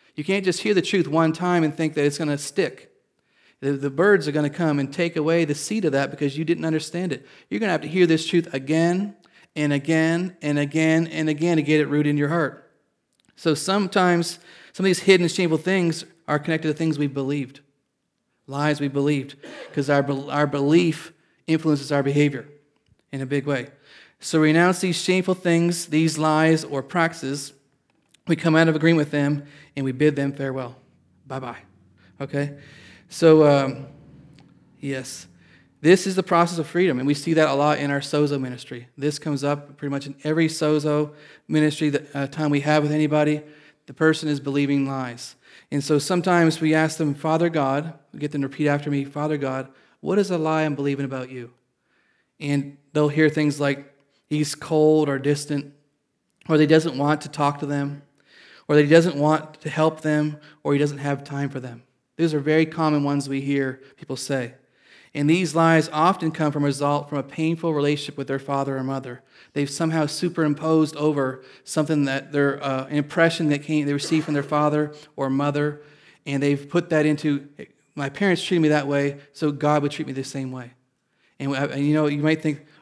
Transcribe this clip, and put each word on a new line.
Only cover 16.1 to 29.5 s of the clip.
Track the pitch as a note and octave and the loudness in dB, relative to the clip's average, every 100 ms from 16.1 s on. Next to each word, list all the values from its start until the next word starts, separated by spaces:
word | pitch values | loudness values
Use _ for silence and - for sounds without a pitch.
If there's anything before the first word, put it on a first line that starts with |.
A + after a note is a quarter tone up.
| _ - | _ -4
are | D3 | -4
connected | D3 D#3+ D#3+ | -2 -2 -2
to | |
things | D3+ D#3+ C#3+ | -2 -2 -2
we've | C#3+ | -4
believed, | C#3 C3+ C#3+ B2+ - _ _ _ _ _ _ _ _ - | -4 -4 -4 -6 -12 _ _ _ _ _ _ _ _ -10
lies | C#3 D3+ D3 | -2 0 0
we | C#3+ | -2
believed, | C#3 C#3+ D3 B2+ - - - - | 0 0 0 -4 -12 -20 -18 -10
'cause | - C3+ | -4 2
our | C#3+ | 2
be-, | C#3 C#3 C3+ | 2 -2 -4
our | C#3+ D3 | -2 0
belief | C#3+ C#3+ E3 F3 D#3 - - _ _ - | 0 2 4 4 -2 -8 -20 _ _ -2
influences | D#3+ D#3+ D3 C#3 | 0 2 0 0
our | C#3+ | -2
behavior | C#3 C#3+ D3 C3 G#2+ - _ _ _ _ _ | 0 2 2 0 -10 -20 _ _ _ _ _
in | C3+ | -10
a | C3 | -4
big | C#3+ C#3+ | -4 -2
way. | C3+ A#2+ - _ - - _ | -4 -6 -14 _ -20 -20 _
So | - D#3+ | -2 2
renounce | D#3 D#3+ F3 F3+ | 4 6 4 2
these | F#3 E3 | -2 -2
shameful | - F#3 F#3 F#3 | 0 0 0 -2
things, | F3+ E3 E3+ E3+ - | 0 2 2 -2 -2
these | D3+ D#3+ D3+ | 0 2 2
lies | D#3 D#3 D#3+ D#3+ | 0 4 4 2
or | D#3+ C#3 | 0 -8
practices. | C3 F3+ E3 E3 C3+ C#3+ - - _ _ _ _ _ _ - | -4 -2 -2 -2 -8 -8 -10 -18 _ _ _ _ _ _ -4
We | D#3 | -2
come | E3+ D#3 | 2 4
out | E3 | 4
of | D#3 | 4
agreement | D#3+ E3 D3 | 4 4 2
with | |
them | D3 C#3+ D3 C#3+ | 0 0 -2 -6